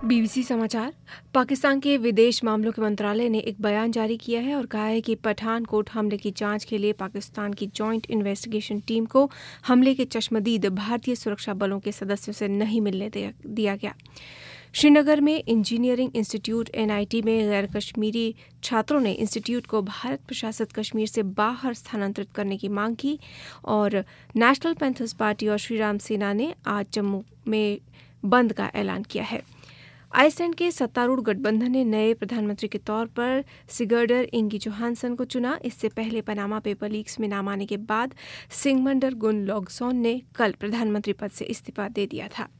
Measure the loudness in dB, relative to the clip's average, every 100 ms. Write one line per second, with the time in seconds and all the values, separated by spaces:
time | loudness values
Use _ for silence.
0 | 4 4 4 0 0 0 0 -2 -4 -8
1 | -20 -20 -2 0 2 2 2 2 2 2
2 | 2 6 6 6 0 2 0 0 -2 0
3 | 0 0 2 0 -2 -2 0 2 2 0
4 | 0 -2 -2 -2 0 -2 -2 -2 0 0
5 | 0 0 0 -2 -2 -2 0 0 0 -2
6 | -2 0 -4 -4 -2 -2 -4 -2 0 -2
7 | -6 -8 -10 -6 -6 -4 -6 -4 -2 -2
8 | -2 -2 -2 -4 -4 -6 -4 -6 -2 -2
9 | 4 4 4 0 -18 -12 4 6 6 4
10 | 0 -2 0 0 2 2 2 0 -2 -2
11 | -2 -2 -2 -4 -6 -2 -2 -2 -4 -6
12 | -4 -4 -4 -4 -2 0 2 2 0 -2
13 | -4 -6 -8 -10 -10 -2 0 0 -6 -10
14 | -20 -20 -20 -20 -20 -20 -10 4 8 10
15 | 8 6 6 4 2 2 2 2 2 2
16 | 0 0 -2 -4 -2 -2 -2 -2 0 0
17 | 0 0 2 2 2 2 0 -4 -6 -2
18 | 0 0 -2 -4 -16 -12 -2 0 2 2
19 | 2 0 -2 -4 -2 -4 0 -2 -2 -6
20 | -6 -6 -8 -8 -6 -4 -4 -4 -4 -2
21 | -2 0 -2 0 0 0 -4 -6 -6 -4
22 | -4 -4 -8 -4 -4 -4 -4 -2 -2 -2
23 | -4 -4 -8 -18 -18 -12 0 2 2 0
24 | -4 -14 -4 4 4 4 2 0 -2 -2
25 | -6 -2 -2 0 0 0 -2 -2 0 -2
26 | -2 -2 0 0 -2 -4 -4 -2 -2 -2
27 | 0 -2 -6 -12 -2 0 0 -2 -8 -20
28 | -20 -6 2 4 4 2 -4 -2 -2 -4
29 | -6 -6 -4 -6 -10 -20 -20 -20 -20 -20
30 | 0 6 6 6 -2 0 -2 0 -2 0
31 | 2 2 0 0 2 2 2 2 2 4
32 | 2 2 -2 -2 -2 -4 -6 -6 -4 -4
33 | -4 -4 -2 -2 -4 -14 -12 -4 0 2
34 | 4 2 2 0 0 -2 -6 -4 -4 -4
35 | -6 -4 -4 -2 -2 -2 -6 -4 -6 -4
36 | -4 -4 -4 -4 -4 -4 -4 -6 -6 -6
37 | -8 -6 -4 -2 -4 -4 -4 -6 -2 -2
38 | -2 -6 -18 -18 -10 -2 2 4 4 2
39 | 0 0 0 0 0 -4 -6 -4 -2 0
40 | 0 0 -6 0 0 0 -4 -2 0 0
41 | -2 -4 -6 -8 -6 -8 -8 -8 -6 -4
42 | -4 -6 -10 -10 -12 _